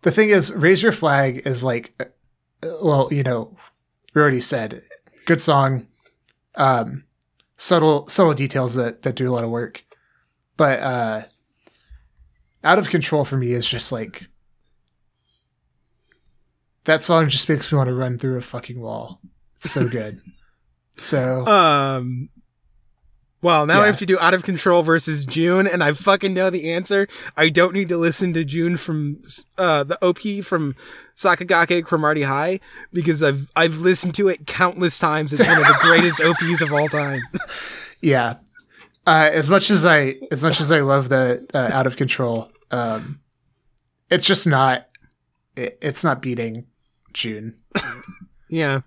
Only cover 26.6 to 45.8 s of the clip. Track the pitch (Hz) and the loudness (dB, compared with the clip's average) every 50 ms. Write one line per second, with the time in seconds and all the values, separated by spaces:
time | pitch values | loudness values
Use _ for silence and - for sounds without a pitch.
26.6 | 147 160 165 175 185 - 202 196 196 196 - - - - - - 156 165 156 170 | -6 -4 -6 -4 -4 -2 0 0 0 -2 -6 -16 -18 -16 -2 0 0 2 4 4
27.6 | 170 185 175 196 196 165 175 170 165 170 160 - 196 180 165 165 165 143 135 170 | 2 2 2 -2 -4 -2 -2 0 0 0 0 0 -2 -2 -2 -2 -4 -4 -2 -2
28.6 | 165 170 175 170 - - 160 151 151 147 147 - - - - - - _ _ - | -2 -2 -2 -2 -4 -4 -4 -4 -4 -4 -6 -8 -10 -10 -10 -10 -10 _ _ -4
29.6 | 185 175 156 147 143 139 170 - - 180 175 - - 214 202 202 190 - - 170 | 0 0 2 0 0 -2 -4 -2 0 0 0 0 -4 -6 -6 -6 -6 -4 -4 -2
30.6 | 156 143 135 _ - - - - - _ _ - - 196 175 - 185 180 185 170 | -2 -4 -6 _ -14 -20 -20 -20 -20 _ _ -4 0 0 0 0 0 0 2 2
31.6 | 165 165 175 175 165 - - 160 156 151 156 156 143 139 135 139 151 170 185 185 | 2 2 2 -2 0 0 -2 0 0 0 0 0 -2 -2 -2 -2 -2 -4 -4 -6
32.6 | _ - - - - - - 175 160 156 165 147 160 147 139 139 139 - _ - | _ -16 -20 -20 -20 -8 -6 -4 0 0 0 2 2 0 0 0 -6 -6 _ 0
33.6 | 165 170 160 156 165 180 185 - - 185 156 - 202 190 180 - 151 - - - | 0 0 0 0 0 0 0 2 0 -4 -2 0 0 0 0 -2 -8 -12 -2 0
34.6 | 185 180 175 175 180 170 - - - 160 151 156 156 147 143 147 165 151 - - | 0 0 0 0 -2 -2 -2 0 -2 0 0 0 -2 -4 2 2 4 4 4 4
35.6 | 151 - 160 - - 170 170 165 170 175 156 - 156 165 175 - 175 165 175 156 | 6 6 4 4 4 4 4 6 4 2 2 2 2 2 2 2 0 -2 0 0
36.6 | 165 147 147 147 151 156 - 147 147 143 135 135 120 - - 196 - - - - | 0 0 0 -2 -2 0 -2 -4 -4 -4 -6 -8 -8 -8 -10 -10 -10 -8 -12 -12
37.6 | - - - - - - - _ - 160 139 127 120 117 - - _ _ _ - | -10 -12 -12 -14 -16 -18 -16 _ 0 2 2 2 2 0 -4 -8 _ _ _ -20
38.6 | _ _ _ _ - _ _ _ _ - 165 156 156 151 151 160 151 139 185 196 | _ _ _ _ -20 _ _ _ _ 2 4 6 4 4 4 2 2 4 4 4
39.6 | 196 - 214 180 156 175 165 151 143 135 139 - - - 156 139 139 165 160 - | 4 4 2 4 4 6 4 4 4 0 -4 -6 -8 -8 -6 -2 0 0 0 0
40.6 | 160 143 165 156 143 135 139 139 135 123 135 131 131 127 123 123 - - - 143 | 2 2 2 2 4 4 2 2 2 2 2 2 2 2 0 -4 -6 -6 -4 -2
41.6 | 127 117 - 131 131 131 123 - 143 127 - - 131 120 113 113 113 - _ _ | -2 0 0 0 0 -2 -2 -2 -4 -4 -2 -4 -4 -4 -4 -6 -8 -10 _ _
42.6 | _ _ - 123 120 113 110 110 - - 143 - _ _ _ _ _ _ _ _ | _ _ -6 -6 -4 -4 -6 -8 -8 -12 -16 -16 _ _ _ _ _ _ _ _
43.6 | _ _ _ _ _ _ _ _ _ _ 165 180 - - 202 - - 170 147 131 | _ _ _ _ _ _ _ _ _ _ -2 2 2 2 4 4 4 2 4 4
44.6 | 135 131 127 123 - _ _ _ _ _ _ _ _ _ _ _ _ _ _ - | 2 2 2 -2 -6 _ _ _ _ _ _ _ _ _ _ _ _ _ _ -10
45.6 | 123 101 - _ | -10 -10 -10 _